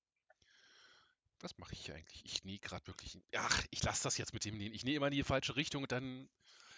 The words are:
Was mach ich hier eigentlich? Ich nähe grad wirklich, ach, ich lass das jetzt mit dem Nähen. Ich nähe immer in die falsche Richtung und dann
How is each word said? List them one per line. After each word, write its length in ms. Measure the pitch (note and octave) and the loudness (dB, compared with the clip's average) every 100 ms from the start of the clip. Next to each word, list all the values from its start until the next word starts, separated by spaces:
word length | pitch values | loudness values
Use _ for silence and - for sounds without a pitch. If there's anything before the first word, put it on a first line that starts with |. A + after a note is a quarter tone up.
| _ _ _ - _ - - - - - _ _ _ - | _ _ _ -20 _ -20 -20 -20 -20 -20 _ _ _ -14
Was 180 | F3 - | -12 -12
mach 140 | - | -12
ich 120 | - - | -10 -8
hier 80 | D2+ | -10
eigentlich? 280 | - - | -12 -16
Ich 200 | - - | -4 -4
nähe 160 | F#2+ G2+ | -4 -8
grad 260 | - F2+ - | -6 -8 -8
wirklich, 320 | E2+ - F#2 - A2+ | -10 -10 -12 -4 2
ach, 300 | A#2+ - - | 4 4 2
ich 100 | - | 0
lass 200 | A2 G2+ | 2 2
das 180 | C3 - | 2 0
jetzt 120 | A2+ | 0
mit 140 | A2+ G#2 | -2 -2
dem 140 | G#2+ | -2
Nähen. 140 | G#2 A2 | -4 -2
Ich 80 | |
nähe 120 | B2 D3 | 0 4
immer 100 | C#3 | 4
in 60 | |
die 100 | C#3 | 4
falsche 320 | C3+ C3+ - B2+ | 4 4 4 0
Richtung 260 | D3 C#3+ | 0 0
und 100 | C3+ | 0
dann 380 | B2 C3 B2+ C3+ _ - - - | 0 -2 -6 -12 _ -20 -20 -20